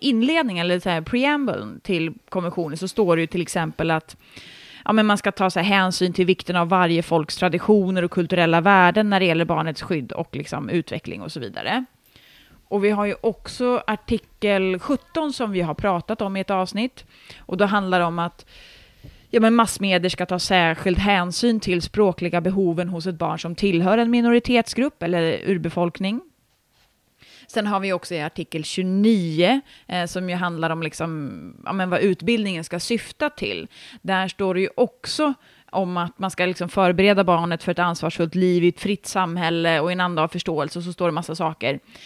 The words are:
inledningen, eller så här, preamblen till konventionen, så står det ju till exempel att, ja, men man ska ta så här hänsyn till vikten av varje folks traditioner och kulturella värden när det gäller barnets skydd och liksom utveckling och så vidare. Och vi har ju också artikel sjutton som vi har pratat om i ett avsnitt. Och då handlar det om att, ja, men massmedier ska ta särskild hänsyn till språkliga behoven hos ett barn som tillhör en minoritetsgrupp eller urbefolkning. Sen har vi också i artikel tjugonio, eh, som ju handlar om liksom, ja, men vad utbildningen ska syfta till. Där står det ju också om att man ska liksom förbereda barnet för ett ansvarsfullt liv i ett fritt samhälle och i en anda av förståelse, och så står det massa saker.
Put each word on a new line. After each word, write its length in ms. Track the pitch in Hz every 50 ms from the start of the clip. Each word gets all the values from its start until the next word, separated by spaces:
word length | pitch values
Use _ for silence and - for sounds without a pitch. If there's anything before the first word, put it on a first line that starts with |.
| - 277
inledningen, 580 | 233 220 233 277 320 330 302 233 185 170 170
eller 140 | 175 180 180
så 100 | - 190
här, 100 | 170 160
preamblen 800 | 160 - 240 240 262 285 294 294 277 220 - - 104 104 78 -
till 300 | - - 185 165 165 165 - - _ _
konventionen, 500 | - 185 175 175 - 180 165 147 160 165
så 100 | 190 185
står 280 | - 226 208 175 165
det 40 | 165
ju 40 | 165
till 160 | 160 - 180
exempel 480 | 165 - - 180 160 156 - - 165 165
att, 260 | 160 160 - - - - _ _ - - - - - - - - - - -
ja, 80 | -
men 140 | 214 220 214
man 120 | 214 208 196
ska 140 | - 202
ta 180 | 196 - 196 185
så 100 | - 180
här 60 | 175
hänsyn 460 | 208 196 196 185 185 180 - 185 180
till 140 | 175 190 180
vikten 300 | 180 185 - - - 180
av 120 | 175 170 165
varje 340 | 196 185 180 165 170 165
folks 340 | 160 - 175 165 151 - -
traditioner 680 | - 185 180 151 170 - - 214 208 185 185 190 185 175
och 60 | 175
kulturella 500 | - 185 170 165 190 175 170 165 165 170
värden 500 | 165 202 202 185 180 175 175 214 214 208
när 100 | 202 185
det 60 | 185
gäller 180 | 175 160 165 170
barnets 380 | 165 165 156 160 160 147 -
skydd 300 | - - 180 151 120 -
och 240 | - - 160 - -
liksom 320 | 139 151 - - 147 151 107
utveckling 540 | 175 170 151 - - - - - 87 -
och 100 | 95 156
så 80 | - 156
vidare. 440 | 120 98 - - - 120 202 262 254 - _ _ _ _ _ - _ _ - - _ _ - - _ -
Och 160 | 202 202 196
vi 60 | 208
har 140 | 208 202 208
ju 100 | 208 - -
också 600 | - 226 - - - - - - 247 247 247 - -
artikel 920 | - 214 - _ - 233 208 - _ _ _ 214 208 202 190 190 190 185 180
sjutton 540 | - - 285 - - _ - 330 311 294
som 200 | 262 - 240 208
vi 80 | 196 180
har 140 | 175 160 185
pratat 460 | - - 202 180 170 - - 220 -
om 140 | 214 190 196
i 40 | 190
ett 100 | 185 -
avsnitt. 540 | 196 185 185 - - 202 240 254 - - - - _ _ - - - -
Och 180 | - - 185
då 80 | 185 202
handlar 340 | 196 214 202 190 185 185 180
det 60 | 170
om 140 | 165 170 175
att, 280 | 170 170 - - - _ - - - - - - - _ _ _ - - - - - _
ja, 100 | - 233
men 140 | 226 220 233
massmedier 560 | 233 226 - - - 196 196 185 175 170 180
ska 160 | - - 175
ta 120 | - 180 180
särskild 600 | - - 190 180 170 165 160 - - 190 180 -
hänsyn 600 | 196 208 202 185 175 180 170 - 240 240 226 214
till 220 | - 160 180 175
språkliga 580 | - - - 208 214 190 170 - 180 170 170 175
behoven 480 | 165 190 190 196 190 170 165 175 175 180
hos 180 | 180 165 156
ett 120 | 185 170 156
barn 200 | 170 160 160 160
som 160 | - 170 170
tillhör 440 | - 202 196 175 165 180 185 214 233
en 120 | 233 233
minoritetsgrupp 920 | 240 240 233 233 240 240 - - 247 233 226 - - 233 262 294 - -
eller 380 | 170 170 180 170 165 165 120 - -
urbefolkning. 760 | 190 196 175 160 170 - 175 175 170 - - 190 190 220 285 370 320 _ _ _ _ _ _ _ _ _ _ _ _ _ _ _ _ _ _ - - - - - -
Sen 180 | - 226 208
har 140 | 208 208 190
vi 120 | 190 196
också 220 | 185 175 - - 175
i 60 | 156
artikel 420 | 147 156 - 185 156 - - 156 151
tjugonio, 960 | - - 185 185 185 190 196 208 226 226 196 170 165 156 160 175 196 262 277 - - - - _
eh, 200 | - 175 180 175
som 240 | 170 - 185 185 180
ju 60 | 175
handlar 340 | 180 180 175 170 160 165 165
om 120 | 165 165
liksom, 500 | 160 156 - - 165 165 160 156 143 131 95 78 82 87 - - -
ja, 80 | -
men 180 | 185 196 185 185
vad 100 | 175 123
utbildningen 640 | 165 202 185 - 165 196 233 226 208 196 180 160 170
ska 160 | - 165 175
syfta 500 | - - 233 214 - - - - 302 294
till. 380 | - - - - 92 82 - - - - - - 247 220
Där 260 | - 180 190 185 190 185
står 260 | - - 196 185 180
det 60 | 185
ju 80 | 196 - -
också 580 | - 247 - - _ - - - - 302 285 262 - _ _ _ _ _ _
om 260 | - 185 190 175 180
att 220 | 175 170 165 - -
man 120 | 190 185
ska 160 | - - 180
liksom 220 | 180 175 - 175 175
förbereda 560 | - 196 190 180 180 180 190 208 202 196 185
barnet 380 | 185 175 170 170 170 170 160
för 100 | - 185
ett 60 | 170 -
ansvarsfullt 560 | 175 175 170 - 160 170 - - 170 160 170
liv 300 | 185 185 180 175 175 170
i 40 | 175
ett 120 | 170 -
fritt 260 | - 202 208 - -
samhälle 760 | - - 190 185 165 170 180 170 165 170 165 165 165 165 151
och 100 | 151 175
i 20 |
en 80 | 180 180
anda 220 | 180 180 175 156
av 60 | 156 165
förståelse, 500 | - 175 - 180 160 147 139 151 - 170
och 40 | 170
så 80 | 180
står 140 | 170 - 180
det 60 | 170
massa 220 | 151 165 165 - 160
saker. 460 | 160 170 160 160 - 113 127 143 - - _ - - -